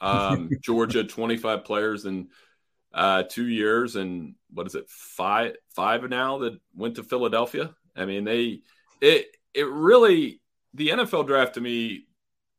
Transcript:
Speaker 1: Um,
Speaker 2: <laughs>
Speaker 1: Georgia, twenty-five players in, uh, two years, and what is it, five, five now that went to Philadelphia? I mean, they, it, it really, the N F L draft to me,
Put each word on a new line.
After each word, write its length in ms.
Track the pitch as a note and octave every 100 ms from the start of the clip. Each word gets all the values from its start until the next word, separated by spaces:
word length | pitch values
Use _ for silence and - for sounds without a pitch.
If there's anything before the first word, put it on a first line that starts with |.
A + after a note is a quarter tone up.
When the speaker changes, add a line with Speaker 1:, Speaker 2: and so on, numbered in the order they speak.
Speaker 1:
Um, 500 | G2 G2+ G2 F#2 E2 C3
Speaker 2:
<laughs> 40 |
Speaker 1:
Georgia, 420 | - A#2 A#2 A#2
twenty-five 600 | G#2 - A#2 A2+ A2+ G#2
players 400 | - G#2+ A2 G#2
in, 240 | G2 F#2+ F#2 _ _ _ _ _ _
uh, 300 | - F#2+ F#2+ -
two 200 | A2+ A#2+
years, 480 | A2+ G#2+ A#2 B2 G#2+
and 400 | F#2 F2 D2+ - _
what 160 | F2 F#2
is 80 | -
it, 120 | -
five, 680 | - - - F#2 G#2+ A#2 - _
five 340 | - G2+ A#2+ B2+
now 300 | B2+ C3 C#3
that 200 | A#2+ G2 _ F2
went 180 | A2+
to 80 | A#2
Philadelphia? 720 | A2 B2+ A#2 A2+ A#2 - D#3+ - _ -
I 80 |
mean, 180 | F#2+ G2
they, 380 | G#2 A#2+ A#2+ G2 - _ _ _
it, 260 | C#3+ D3+ - _ _
it 140 | C#3 C#3+
really, 720 | D3 E3+ A#3 A3+ E3+ B2+ - _ _ _
the 180 | - D3+
N 80 | A3+
F 120 | A#3+
L 120 | E3+
draft 300 | C#3 C3+ B2+
to 60 | B2
me, 460 | A#2+ A#2+ A2+ F#2+ - _ _ _ _